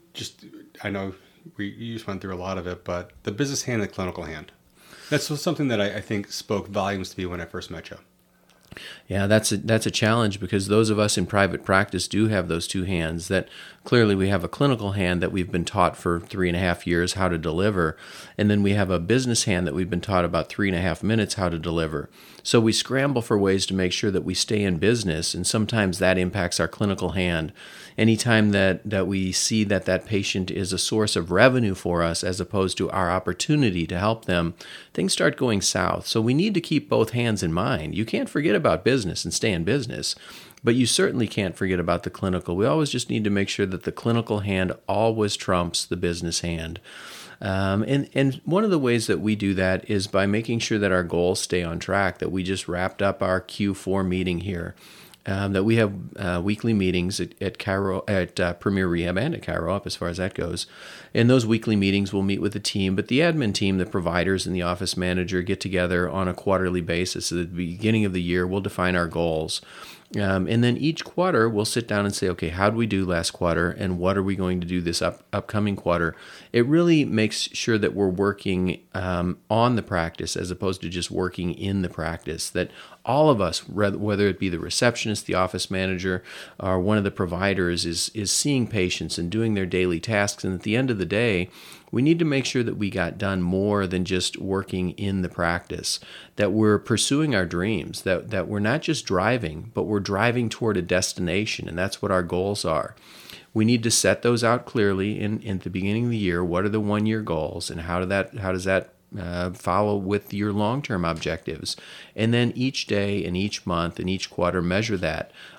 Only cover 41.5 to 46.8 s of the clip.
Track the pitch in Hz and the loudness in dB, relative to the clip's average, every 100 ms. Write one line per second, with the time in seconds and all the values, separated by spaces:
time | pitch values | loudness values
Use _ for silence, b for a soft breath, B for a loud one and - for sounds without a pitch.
41.5 | - 95 90 85 87 90 - 98 92 - | -2 0 2 2 0 -2 -4 -2 -2 -2
42.5 | 87 113 156 147 127 - 117 104 101 98 | 0 2 2 0 -2 -2 -2 0 0 0
43.5 | - 98 90 - - 117 117 113 104 98 | -2 -2 -2 -6 -4 0 0 0 -2 0
44.5 | 95 90 - - 98 113 110 104 - - | 0 0 -2 -2 2 2 2 0 -2 0
45.5 | 92 85 - - 90 87 85 87 - 87 | 0 0 -2 -4 -2 -2 -2 -4 -4 -4
46.5 | 82 80 85 | -4 -6 -10